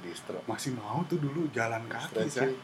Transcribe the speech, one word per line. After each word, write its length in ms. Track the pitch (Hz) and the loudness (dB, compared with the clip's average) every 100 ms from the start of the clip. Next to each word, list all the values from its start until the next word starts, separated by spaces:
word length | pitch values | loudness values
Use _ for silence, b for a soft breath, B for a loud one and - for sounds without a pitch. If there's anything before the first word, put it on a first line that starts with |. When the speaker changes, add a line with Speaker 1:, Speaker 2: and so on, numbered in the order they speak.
Speaker 1:
distro. 380 | 87 - - 92 - | -10 -8 -6 -4 -4
Speaker 2:
masih 240 | 113 139 | -2 -2
mau 320 | 123 104 131 | -2 0 0
tuh 160 | 175 175 | 2 2
dulu 260 | 143 151 156 | 2 2 0
jalan 320 | 117 113 113 | 2 2 0
Speaker 1:
Distro, 320 | 113 113 - 110 | -2 -6 -2 0
Speaker 2:
kaki, 100 | - | 2
Sa. 160 | 123 | 4
Speaker 1:
cuy. 140 | 131 127 | 4 2